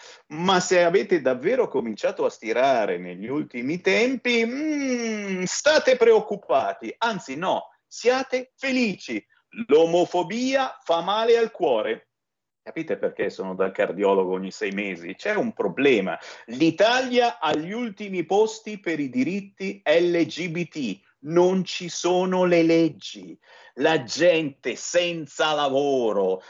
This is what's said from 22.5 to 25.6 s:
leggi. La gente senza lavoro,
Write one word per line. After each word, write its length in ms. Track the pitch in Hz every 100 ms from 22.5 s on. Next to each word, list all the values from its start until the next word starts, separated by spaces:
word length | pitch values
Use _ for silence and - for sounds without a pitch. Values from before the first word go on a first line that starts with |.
| 170
leggi. 760 | 165 165 160 110 - 98 90 80 _ - - 123
La 220 | 156 160
gente 720 | 113 127 175 160 147 - 131
senza 800 | - - 175 175 170 147 - 156
lavoro, 880 | 151